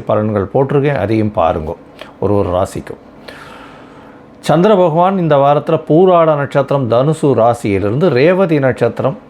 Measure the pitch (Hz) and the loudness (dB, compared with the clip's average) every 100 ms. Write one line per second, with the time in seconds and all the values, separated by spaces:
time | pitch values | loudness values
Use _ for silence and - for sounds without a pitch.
0 | - 107 107 104 95 131 135 147 147 135 | -2 -2 0 -2 -2 -2 0 0 -2 -2
1 | 98 110 107 98 82 85 76 - - - | -2 -2 -2 0 0 -2 -6 -12 -16 -20
2 | - - 98 101 92 90 95 - - - | -20 -6 -2 0 0 -2 -4 -6 -14 -18
3 | - - - - - - - - - - | -20 -20 -20 -20 -20 -20 -20 -20 -20 -20
4 | - - - - - 156 214 196 175 160 | -20 -20 -20 -12 -2 0 2 2 2 2
5 | 180 196 160 139 139 147 156 156 - 156 | 0 0 0 2 2 2 0 -4 2 2
6 | 185 170 160 147 135 143 135 143 120 117 | 4 4 2 0 -2 -2 0 -2 0 0
7 | 143 151 147 113 117 120 110 98 101 131 | 0 0 0 2 2 0 -2 -2 -2 0
8 | 190 123 160 185 180 151 135 113 117 - | 0 2 2 2 0 0 0 0 -2 -2
9 | 127 196 | -6 -6